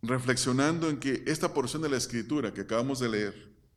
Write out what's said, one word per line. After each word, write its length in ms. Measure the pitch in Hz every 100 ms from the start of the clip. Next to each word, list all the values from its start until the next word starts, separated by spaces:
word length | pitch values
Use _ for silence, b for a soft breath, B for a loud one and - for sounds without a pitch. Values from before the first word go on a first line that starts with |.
reflexionando 880 | 117 127 123 127 131 127 143 165 160
en 80 | 143
que 240 | 131 131 -
esta 260 | 156 175
porción 280 | 147 123 151
de 80 | 156
la 80 | 131
Escritura 560 | 127 120 110 151 113
que 80 | 98
acabamos 380 | 95 110 131 135
de 100 | 123
leer 480 | 107 104 - - - -